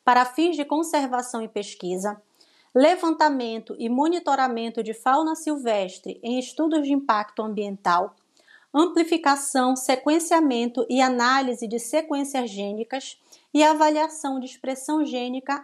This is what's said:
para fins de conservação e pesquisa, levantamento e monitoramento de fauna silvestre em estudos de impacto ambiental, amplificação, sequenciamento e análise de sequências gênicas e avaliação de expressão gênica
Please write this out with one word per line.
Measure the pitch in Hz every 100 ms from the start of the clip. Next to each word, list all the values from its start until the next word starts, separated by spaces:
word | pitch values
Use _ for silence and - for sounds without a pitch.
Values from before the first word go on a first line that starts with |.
para | 247 247 247
fins | 311 339
de | 294 285
conservação | 302 320 294 262 247 247 226
e | 220
pesquisa, | 208 202 - 180 185 208 208 _ _ _ _ _
levantamento | 254 302 359 330 311 302 269 233 226 - -
e | 233
monitoramento | 247 320 349 320 269 254 226 226 226
de | 214
fauna | 220 262 285 320
silvestre | 320 302 294 233 208 185 - 190 -
em | 233 254
estudos | 254 - 320 320
de | 277
impacto | 277 277 214 214 -
ambiental, | 220 208 202 196 180 175 202 _ _ _ _ - _
amplificação, | 285 349 320 330 330 285 285 - 262 254 254
sequenciamento | - 254 294 330 330 330 294 233 240 254 226
e | 254
análise | 262 247 240 269 254 233 220
de | 233
sequências | - 311 320 277 277 262 240
gênicas | 196 202 214 226 269 - - _ - _
e | 285
avaliação | 302 311 302 302 320 311 277 269
de | 254
expressão | - 262 262 - 311
gênica | 269 247 247 262 269 285